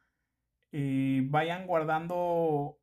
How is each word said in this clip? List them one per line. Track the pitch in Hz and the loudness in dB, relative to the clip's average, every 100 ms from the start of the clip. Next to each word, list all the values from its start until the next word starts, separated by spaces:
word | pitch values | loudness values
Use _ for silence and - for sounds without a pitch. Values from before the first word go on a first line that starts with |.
| _ _ _ _ _ _ _ | _ _ _ _ _ _ _
eh, | 151 139 135 135 135 131 | -4 -2 0 2 2 2
vayan | 151 165 180 180 | 2 0 -2 0
guardando, | 165 156 156 170 175 175 170 165 151 143 - | 0 0 -2 -2 -2 0 2 2 0 -2 -8